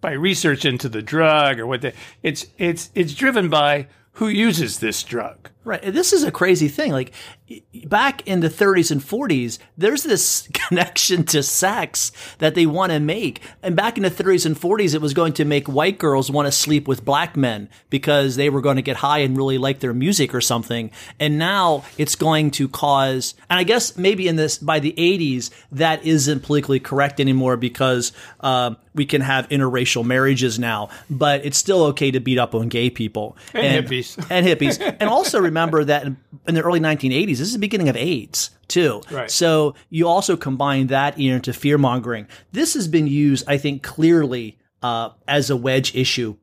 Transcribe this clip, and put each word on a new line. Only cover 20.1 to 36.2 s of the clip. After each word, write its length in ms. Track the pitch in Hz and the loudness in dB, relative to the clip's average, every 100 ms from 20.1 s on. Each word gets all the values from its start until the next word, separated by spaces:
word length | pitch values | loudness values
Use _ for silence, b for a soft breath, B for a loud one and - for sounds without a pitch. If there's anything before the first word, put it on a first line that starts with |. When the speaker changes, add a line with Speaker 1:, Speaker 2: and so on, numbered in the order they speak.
| 196 131 | 2 0
Speaker 2:
or 80 | 127 | 0
something. 480 | - 117 110 117 110 B B B | -2 -2 -4 -6 -6 B B B
And 200 | 151 151 | -2 0
now 460 | 165 196 180 147 - - | 0 2 2 0 -4 -4
it's 180 | 151 | -4
going 360 | - 156 156 151 | 0 0 2 2
to 160 | 139 135 | 0 -4
cause, 680 | - 147 139 135 131 120 - b | -2 0 2 2 -2 -6 -12 b
and 100 | 180 | 0
I 40 | |
guess 340 | 180 233 - - | 2 2 0 0
maybe 320 | 185 208 185 | 0 2 0
in 80 | 160 | 0
this, 220 | 156 - | 0 -2
by 220 | 147 156 | 0 0
the 140 | 143 156 | 0 0
eighties, 520 | 170 190 156 127 117 B B | 2 2 0 -2 -6 B B
that 320 | 135 160 156 | -2 0 0
isn't 380 | 156 160 135 143 | 2 2 2 -2
politically 360 | - 147 139 135 | 0 0 2 -2
correct 420 | - 135 143 139 | 0 0 0 2
anymore 360 | 135 131 127 123 | 2 2 2 0
because, 560 | 123 120 131 123 120 B B B | -2 0 0 2 -2 B B B
uh, 340 | 139 127 123 110 _ | -2 0 -2 -6 _
we 120 | - 143 | -6 -2
can 160 | 147 | 0
have 260 | 135 135 123 | 0 -2 0
interracial 560 | 143 131 127 127 123 | 0 0 0 0 0
marriages 520 | 117 127 135 135 127 113 | 0 2 2 2 0 -2
now, 320 | 120 107 104 B B | -4 -4 -6 B B
but 340 | 135 151 143 | 0 2 2
it's 140 | 147 139 | 0 -4
still 240 | - 190 156 | 2 4 4
okay 260 | 139 139 | 2 0
to 80 | 131 | 0
beat 180 | 120 123 | 0 0
up 160 | 120 | 0
on 140 | 113 117 | -2 -2
gay 220 | 117 123 | 0 -2
people. 460 | 123 107 110 107 - B | -2 -6 -4 -8 -12 B
Speaker 1:
And 120 | - | -2
Speaker 2:
And 220 | 139 135 127 | 0 0 0
Speaker 1:
hippies. 380 | 127 120 - 165 | -6 -8 -12 -4
Speaker 2:
And 160 | 185 180 | 0 2
hippies. 500 | 165 143 - 392 - | 2 2 0 -4 -2
Speaker 1:
<laughs> 40 | |
Speaker 2:
And 100 | 208 | 0
also 300 | 247 370 226 | 2 2 2
remember 420 | 180 160 165 156 | 2 2 2 2
that 220 | 147 147 | 2 0
in, 120 | 139 135 | -2 -10